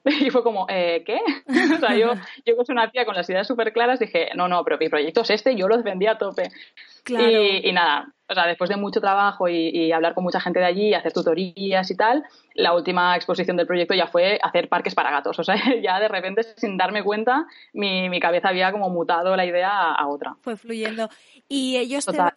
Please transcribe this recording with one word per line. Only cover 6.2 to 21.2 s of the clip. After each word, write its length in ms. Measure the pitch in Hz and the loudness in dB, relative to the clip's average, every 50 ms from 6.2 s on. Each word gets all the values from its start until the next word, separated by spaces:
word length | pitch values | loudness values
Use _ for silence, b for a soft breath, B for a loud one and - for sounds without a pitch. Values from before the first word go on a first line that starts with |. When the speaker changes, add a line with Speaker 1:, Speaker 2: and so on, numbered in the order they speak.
| 208 196 190 - 180 180 B B B B B B B B B B _ | -4 -6 -4 -6 -6 -6 B B B B B B B B B B _
Speaker 2:
Claro. 220 | - 247 240 240 233 | -4 0 2 4 4
Speaker 1:
Y, 380 | 226 214 208 202 196 185 - 190 | 6 4 4 2 2 0 0 0
y 20 | |
nada, 420 | 180 180 175 156 147 143 139 - - _ _ | 2 2 2 2 2 0 -4 -8 -16 _ _
o 60 | - 196 | -4 0
sea, 120 | 185 175 | 0 2
después 220 | 170 175 - 180 180 | 0 0 0 -2 -2
de 60 | 202 | -2
mucho 240 | 202 202 196 190 220 | -2 -4 -2 -2 0
trabajo 480 | 208 196 190 196 202 202 196 - 185 | 0 2 2 4 2 2 0 0 0
y, 220 | 175 175 170 165 165 | 0 0 0 0 0
y 240 | - 170 165 160 165 | 0 0 2 2 2
hablar 200 | 165 165 170 165 | 2 2 0 0
con 120 | 185 185 | -2 -2
mucha 160 | 180 175 185 | -2 -2 -2
gente 180 | - 180 170 180 | -2 -2 0 2
de 60 | 180 | 2
allí, 280 | 180 175 196 208 214 202 | 2 2 2 2 2 2
hacer 200 | 170 - 165 - | 2 0 -2 -2
tutorías 760 | 185 160 165 160 165 190 180 170 196 196 196 190 190 185 185 | 0 0 0 0 0 -2 -6 -6 -6 -4 0 0 0 0 0
y 60 | 190 | -2
tal, 300 | 185 214 220 247 302 294 B B B B B _ | 0 2 2 2 0 -2 B B B B B _
la 200 | - - 175 170 | 0 2 2 2
última 400 | 175 151 175 180 180 180 180 180 | 2 0 0 0 2 2 2 2
exposición 400 | 175 - - 180 185 180 185 180 | 0 0 -2 -2 -2 -2 0 0
del 100 | 175 170 | 0 0
proyecto 280 | - 180 180 170 170 196 | 0 0 0 0 2 2
ya 140 | 185 170 | 0 0
fue 300 | 165 - 175 180 190 208 - - | 2 2 2 4 4 2 0 0
hacer 240 | 220 - 175 165 | 0 0 -2 0
parques 260 | - - - - 196 185 | 0 0 -2 0 -2 -2
para 160 | - - 131 | 0 0 0
gatos. 280 | 147 143 - - - - | 0 -2 -2 -4 -4 -4
O 40 | 165 | -2
sea, 100 | 185 190 | 0 0
<laughs> 260 | 202 190 247 254 226 | 0 2 0 0 0
ya 200 | 202 190 185 190 | 0 0 0 0
de 80 | 214 214 | 0 0
repente, 320 | 208 185 175 190 196 214 226 226 - | -2 -4 -4 -2 -2 -4 -4 -4 -6
sin 180 | - - 214 190 | -8 -6 -4 -2
darme 300 | 185 185 185 208 214 190 | -2 -2 0 -2 -2 -2
cuenta, 400 | 202 208 214 220 240 254 285 320 B B B B B | -2 -2 0 0 2 2 2 0 B B B B B
mi, 380 | - 208 202 196 190 185 185 185 | -6 -4 -2 -2 0 -2 -2 -2
mi 100 | 180 175 | -2 0
cabeza 300 | 180 170 175 175 170 196 | 0 2 2 2 2 0
había 240 | 185 180 185 190 196 | 2 2 0 0 0
como 160 | 214 196 185 | -2 -2 -2
mutado 480 | 180 170 165 156 175 170 175 185 190 | -2 -2 0 0 0 0 2 2 2
la 80 | 190 185 | 2 0
idea 240 | 180 175 175 180 190 | 0 0 0 0 0
a, 260 | 208 202 180 160 147 | 0 0 0 0 0
a 120 | - 151 143 | 0 0 -2
otra. 260 | 143 143 - - 139 - | -4 -6 -8 -10 -12 -10
Speaker 2:
Fue 160 | _ 247 220 | _ -10 -10
fluyendo. 520 | 202 - 233 226 226 220 220 220 220 226 214 B B | -10 -10 -10 -8 -6 -6 -6 -4 -6 -6 -6 B B